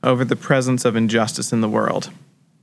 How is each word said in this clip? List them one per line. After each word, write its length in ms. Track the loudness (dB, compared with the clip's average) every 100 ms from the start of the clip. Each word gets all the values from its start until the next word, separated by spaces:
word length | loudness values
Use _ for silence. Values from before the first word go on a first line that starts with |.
over 220 | 0 0
the 120 | 0 -2
presence 480 | 0 0 2 0
of 120 | 2 2
injustice 560 | 2 2 0 -2 -4
in 80 | -2
the 80 | 0
world. 420 | 0 0 -2 -6 -14 -20 _ _ _